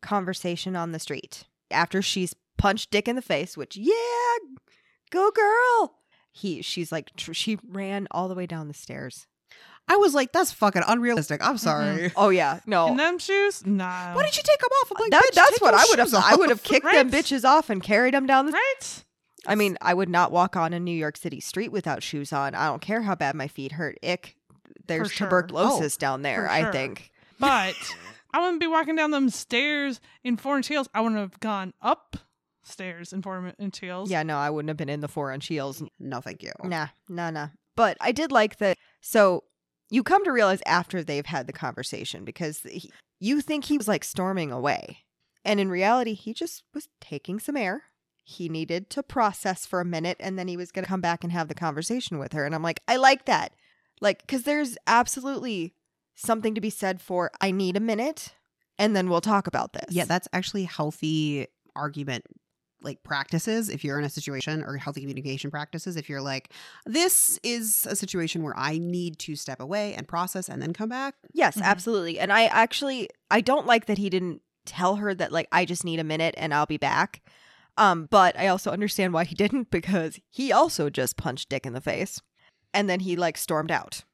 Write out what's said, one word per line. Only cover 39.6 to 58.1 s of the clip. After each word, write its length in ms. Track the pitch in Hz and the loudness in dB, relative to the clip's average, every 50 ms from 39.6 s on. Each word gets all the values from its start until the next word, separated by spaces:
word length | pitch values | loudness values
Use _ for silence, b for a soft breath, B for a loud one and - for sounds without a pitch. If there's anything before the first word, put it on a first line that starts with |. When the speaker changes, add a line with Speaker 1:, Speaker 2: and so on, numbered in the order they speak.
| _ _ _ _ _ _ | _ _ _ _ _ _
Speaker 1:
you 140 | 214 233 226 | 0 0 2
come 200 | - 349 403 403 | 4 4 4 4
to 60 | 370 | 4
realize 300 | 269 240 214 196 190 196 - | 4 4 4 4 4 2 0
after 380 | - 143 175 175 - - 185 160 | 2 2 2 2 0 -6 -6 -4
they've 220 | 165 147 143 147 | -4 -4 -6 -4
had 220 | - 160 143 127 135 | -4 -6 -6 -6 -6
the 60 | 131 | -10
conversation, 720 | - - 131 - - 127 - - - - - - - 98 | -8 -8 -8 -8 -8 -10 -8 -8 -8 -8 -10 -10 -10 -12
because 340 | 120 - - 175 151 151 - | -14 -10 -8 -8 -8 -8 -8
he, 300 | - - - - - - b b b _ _ _ | -14 -14 -14 -14 -16 -16 b b b _ _ _
you 220 | - 208 269 302 | -2 0 0 0
think 240 | - - 311 294 277 | 0 -2 -4 -4 -2
he 120 | - 294 294 | 0 0 0
was, 100 | 220 202 | 2 0
like, 160 | 208 - - | 0 0 -2
storming 480 | - - - 185 185 190 190 165 147 | -6 -6 -4 -4 -2 -2 -2 -4 -4
away. 480 | 123 127 123 143 117 - - - - - _ _ _ _ _ _ _ _ _ | -4 -2 0 0 -2 -2 -4 -12 -20 -20 _ _ _ _ _ _ _ _ _
And 140 | - 214 202 | -2 0 0
in 100 | 196 190 | 0 0
reality, 440 | 180 180 185 202 233 254 247 233 214 | 0 0 2 4 4 2 2 0 -4
he 200 | 190 - 220 226 | -8 -8 -12 -8
just 300 | - 330 339 - - _ _ _ | -8 -8 -8 -8 -14 _ _ _
was 160 | 285 - _ _ _ | -14 -14 _ _ _
taking 380 | - - - 147 _ - 180 208 | -16 -12 -12 -12 _ -8 -8 -8
some 180 | - - 285 285 | -6 -6 -4 -2
air. 260 | 226 185 190 277 - _ _ _ _ _ _ _ _ | -2 -2 -4 -6 -10 _ _ _ _ _ _ _ _
He 260 | _ - - 180 165 | _ -14 -10 -8 -6
needed 400 | 160 160 160 160 165 175 196 _ | -6 -6 -4 -4 -4 -6 -6 _
to 100 | - 277 | -8 -8
process 640 | 277 _ - 269 233 208 185 - - 202 185 - - | -8 _ -2 0 0 0 0 -2 -4 -4 -4 -4 -6
for 160 | - - 180 | -6 -4 -4
a 40 | 175 | -2
minute, 320 | 180 175 160 160 175 180 _ | -2 -4 -4 -4 -4 -6 _
and 180 | - 190 190 190 | -6 -8 -8 -6
then 100 | 180 185 | -8 -8
he 100 | 180 175 | -8 -8
was 140 | 180 170 | -10 -10
gonna 140 | - - 185 | -8 -8 -6
come 160 | 180 190 190 | -4 -4 -2
back 220 | 175 170 170 170 - | 0 -2 -2 -2 -4
and 100 | 170 175 | -6 -4
have 140 | 175 160 151 | -4 -4 -4
the 80 | 156 | -6
conversation 640 | - 175 165 147 147 160 - 233 254 247 - 180 151 | -4 -4 -4 -4 -4 -4 -4 -4 -6 -6 -6 -8 -8
with 140 | 139 - - | -8 -6 -6
her. 120 | 151 143 | -4 -4
And 80 | 143 156 | -2 -4
I'm 80 | 160 | -2
like, 200 | 160 170 165 - _ - | -2 -4 -4 -4 _ 0
"I 100 | 240 254 | 0 6
like 280 | 262 262 269 269 _ | 8 6 6 6 _
that." 280 | - 226 156 - - _ _ _ _ _ _ _ _ _ _ | 0 0 0 0 -4 _ _ _ _ _ _ _ _ _ _
Like, 260 | - 208 196 _ _ - | 0 0 0 _ _ -6
'cause 160 | - 262 233 | -6 -4 0
there's 340 | 277 294 302 302 262 233 - _ | 0 0 0 0 -2 -6 -8 _
absolutely 880 | - 214 233 247 - - 277 254 269 277 - - 254 220 190 165 170 _ _ _ _ _ _ _ _ _ | 4 4 4 4 2 -2 -6 -6 -6 -6 -6 -4 -6 -4 -4 -6 -8 _ _ _ _ _ _ _ _ _
something 380 | _ - - 226 220 214 220 220 | _ -2 -2 -2 0 0 -2 -2
to 80 | 233 | -2
be 80 | 190 220 | -4 -4
said 320 | - - - 190 185 180 | -6 -2 -4 -4 -4 -4
for, 300 | - - 185 180 175 165 - - | -6 -4 -2 -2 -2 -2 -4 -2
"I 80 | - 196 | -2 0
need 240 | 185 190 196 180 180 | 0 2 0 0 0
a 40 | 202 | 0
minute, 560 | 220 226 220 208 233 294 | 0 0 -2 -2 -2 -4